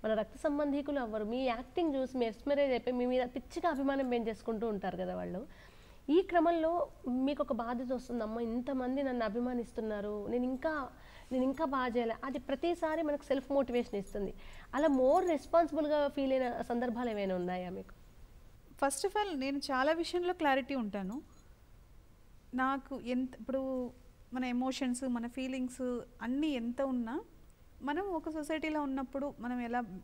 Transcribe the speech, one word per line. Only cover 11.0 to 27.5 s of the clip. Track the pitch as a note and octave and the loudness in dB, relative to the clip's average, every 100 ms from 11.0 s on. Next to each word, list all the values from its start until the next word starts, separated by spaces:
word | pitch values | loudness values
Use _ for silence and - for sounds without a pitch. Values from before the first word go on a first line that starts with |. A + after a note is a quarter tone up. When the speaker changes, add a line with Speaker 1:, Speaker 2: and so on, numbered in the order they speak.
| - - - | -20 -20 -4
Speaker 1:
నేను | B3+ | 0
ఇంకా | C4 C4+ D#4+ | 2 2 0
బాగా | C4+ B3+ A#3+ | 2 2 2
చేయాలి." | A#3 A3 | 0 -2
అది | C4 C4+ | -4 -6
ప్రతిసారి | - C4+ E4+ E4+ D#4+ D#4 | -4 0 0 2 0 0
మనకు | D4+ D4 | 0 -2
సెల్ఫ్ | - C#4 - | 0 -2 2
మోటివేషన్ | C#4 B3+ A#3+ A#3+ G3+ | 2 2 0 0 -4
ఇస్తుంది. | G3 G#3 G3 - - - - | -4 -4 -4 -6 -14 -16 -4
అలా | C4 D#4 | 2 4
more | C4 B3+ E4+ F4+ | 6 6 6 6
రెస్పాన్సిబుల్‌గా | D4 - E4 E4 D4+ D4+ D4+ C#4+ | 0 4 4 4 2 2 4 2
feel | C#4+ C4+ | 2 2
అయిన | C4 B3 A#3 | 2 2 -2
సందర్భాలు | - A#3+ B3 A3+ B3 | -2 0 0 0 -2
ఏమైనా | G#3 G3 F#3 | 0 0 0
ఉన్నాయా | F3+ F3+ F3+ | 0 -2 -4
మీకు? | F#3+ F#3+ - - - - - - - - - A3 | -8 -12 -18 -20 -20 -20 -20 -20 -20 -20 0 0
Speaker 2:
First | - G4 | 2 0
of | |
all, | G#4+ G#4 D4 | 2 0 0
నేను | C4+ C#4 | -2 -2
చాలా | C#4+ B3+ C#4 | 0 2 4
విషయంలో | E4 E4 F4+ F4 | 4 2 0 0
clarity | F4+ D4+ C4+ B3+ C#4 | 2 4 4 2 -2
ఉంటాను. | G#3 G3+ F#3+ B3+ - - - - - - - - - - - - - | -2 -2 -4 -6 -10 -20 -20 -20 -20 -20 -20 -20 -20 -20 -20 -20 -6
నాకు | B3 C4 C#4 C4+ C4 | 0 0 0 -4 -8
ఎంత, | A3+ B3+ C4 - | -2 -2 -2 -6
ఇప్పుడు | A3 C4+ C4 C4 B3 - - - - | -4 -2 0 -2 -4 -8 -20 -20 -8
మన | B3 | -4
emotions, | B3+ B3 C4 B3+ B3+ B3 | -2 0 0 0 -2 0
మన | C4 A#3+ A#3 | -2 -2 -4
feelings | C4 C4 C4 B3+ B3 B3+ A#3+ - - | -6 -4 -2 -4 -2 -4 -4 -6 -8
అన్నీ | A3+ C4+ D#4 | -4 0 0
ఎంత | C4 A#3 A#3+ | 0 -2 0
ఉన్నా, | C4+ B3 A3+ D4 A4+ - - | 0 0 -2 -4 -6 -18 -20